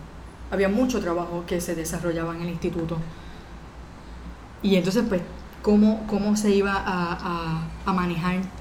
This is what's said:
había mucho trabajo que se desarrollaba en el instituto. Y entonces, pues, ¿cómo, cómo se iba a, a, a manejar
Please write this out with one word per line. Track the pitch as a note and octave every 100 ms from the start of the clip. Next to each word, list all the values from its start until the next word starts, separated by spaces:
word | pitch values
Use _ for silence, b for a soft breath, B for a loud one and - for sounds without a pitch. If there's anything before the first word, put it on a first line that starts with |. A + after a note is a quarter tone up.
| - - - - -
había | F#3+ G3
mucho | G#3+ B3+ G#3+
trabajo | F3 E3+ E3+ F3 F3
que | F3
se | F3 E3
desarrollaba | D#3+ E3+ E3+ E3 E3 E3
en |
el | F3
instituto. | E3 F3+ E3+ D#3+ E3 - B B B B B - - - - - - - - - -
Y | G3 F#3+
entonces, | F3 A3 -
pues, | F3+ - - - -
¿cómo, | - G#3 G#3+ A3 -
cómo | G#3 G#3 G#3
se | G#3
iba | G3 G3
a, | G3 G3 F3+ E3+
a, | F3+ F#3 E3+ E3 D#3+ E3 - G3+
a |
manejar | F#3 F3 E3+ F3+ F#3 F#3 -